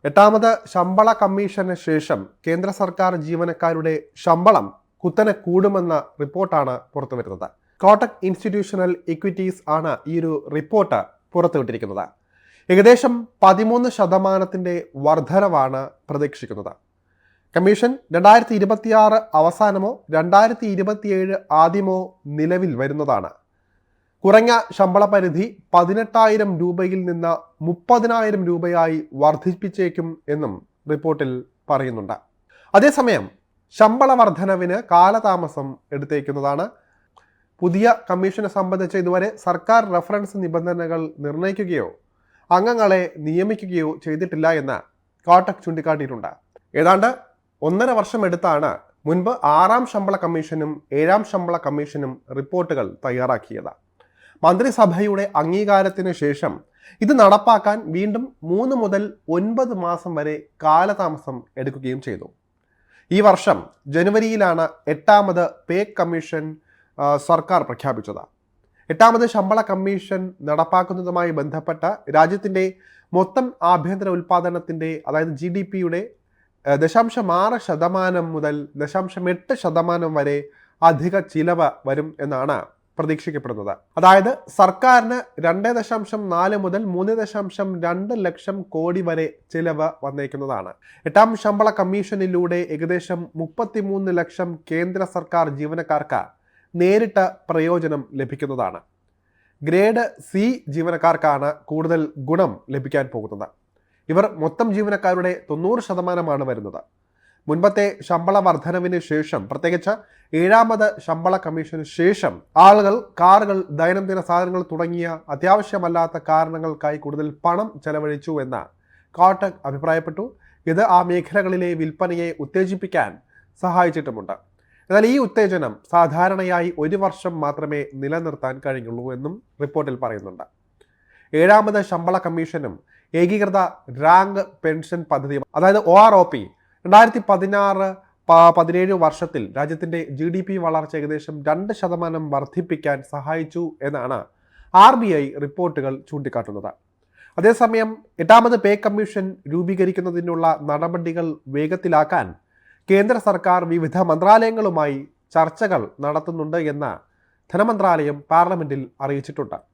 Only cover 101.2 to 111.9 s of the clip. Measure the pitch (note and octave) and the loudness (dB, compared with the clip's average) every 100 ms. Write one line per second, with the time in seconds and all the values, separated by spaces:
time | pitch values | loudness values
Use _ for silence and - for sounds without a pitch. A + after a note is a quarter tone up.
101.2 | D#3 C#3 C#3+ - - D#3 D#3+ E3 D#3 D3 | 0 0 -4 -6 -8 -6 -2 -2 -2 -8
102.2 | C3 E3+ E3 F#2+ - C3+ C3 C#3+ C3 A#2+ | -4 0 0 -4 -8 -8 -4 -4 -4 -10
103.2 | G#2+ G2+ F#2+ _ _ _ _ _ - E3 | -12 -12 -14 _ _ _ _ _ -2 0
104.2 | G#3 E3+ D#3+ D#3+ A3+ G3+ G#3 G3+ F#3+ F3+ | 0 -2 -6 -2 -2 -2 -2 -2 0 0
105.2 | F3+ F3+ - D#3 F#3 A#3+ - F3+ F3+ F3 | -2 -6 -8 -4 -2 -4 -4 -6 -4 -4
106.2 | E3 C#3+ C3 A2+ G2+ E2+ - _ _ _ | -4 -4 -4 -6 -10 -14 -20 _ _ _
107.2 | _ _ - D#3+ G3+ G3 G3+ - - F3 | _ _ -6 0 0 2 -2 -4 -4 -2
108.2 | E3+ G3+ F#3 D#3 E3 F3+ F3 F3+ - D3+ | 2 2 2 0 -4 -4 -4 -4 -4 -4
109.2 | D3+ C#3 G2 C3+ E3+ E3+ F#3 A3 _ _ | -4 -8 -8 -4 -2 -2 -2 -6 _ _
110.2 | _ D#3 F3+ A3+ A3+ A3 G#3+ G#3+ - E3 | _ -2 4 4 4 2 0 -2 -8 -4
111.2 | F3+ F#3 D#3+ D#3+ D#3 D#3+ D3+ | -2 -4 -4 -8 -8 -12 -10